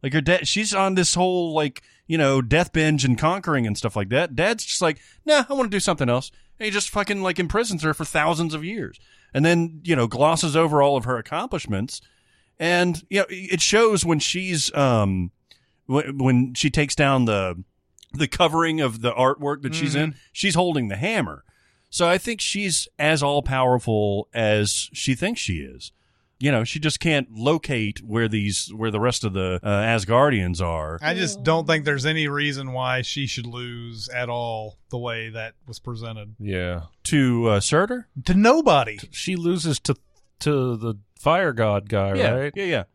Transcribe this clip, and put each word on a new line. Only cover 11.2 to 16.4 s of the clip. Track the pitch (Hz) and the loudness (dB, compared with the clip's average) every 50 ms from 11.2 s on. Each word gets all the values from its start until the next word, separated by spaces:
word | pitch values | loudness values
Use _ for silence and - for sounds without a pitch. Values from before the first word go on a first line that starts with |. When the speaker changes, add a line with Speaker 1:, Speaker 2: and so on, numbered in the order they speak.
| 107 - - 160 208 262 - 170 - - 104 95 107 135 - - _ _ _ _ _ _ _ _ _ _ _ _ | -6 -6 -6 -6 -6 -4 -6 -8 -4 -4 -2 -2 -2 -4 -6 -14 _ _ _ _ _ _ _ _ _ _ _ _
Speaker 1:
And, | 165 170 175 175 180 180 170 156 - _ | -2 0 2 2 2 2 0 -2 -6 _
you | 185 196 | 0 0
know, | 190 - | 0 0
it | - 185 190 190 185 175 | -2 -12 -6 -4 -2 0
shows | - - 202 214 233 226 214 180 - | 0 2 4 6 6 6 4 2 2
when | 170 165 151 | 2 0 0
she's, | - - - 180 185 185 180 156 139 - - | 0 -2 -4 -4 -4 -4 -2 -2 -2 -2 0
um, | 151 143 135 123 113 104 98 95 92 90 90 _ _ _ _ _ _ _ _ _ _ _ - | 2 2 4 4 4 4 2 2 0 -2 -4 _ _ _ _ _ _ _ _ _ _ _ 0
wh-, | 131 143 151 131 139 | 0 0 0 0 -4
when | 139 131 131 131 123 | 0 2 4 6 4